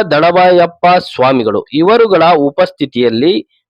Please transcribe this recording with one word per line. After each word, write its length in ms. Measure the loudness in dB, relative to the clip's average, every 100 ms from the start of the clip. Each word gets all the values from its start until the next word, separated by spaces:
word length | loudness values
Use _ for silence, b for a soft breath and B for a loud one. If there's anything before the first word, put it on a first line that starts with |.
| 0
ದಳವಾಯಪ್ಪ 760 | 0 0 2 2 2 0 0 0 0
ಸ್ವಾಮಿಗಳು 680 | -2 -2 0 0 -2 -4 -6
ಇವರುಗಳ 520 | -2 0 2 2 2
ಉಪಸ್ಥಿತಿಯಲ್ಲಿ 1120 | 2 0 -2 -2 -4 -4 -8 -2 -2 0 -2 -2 -8 _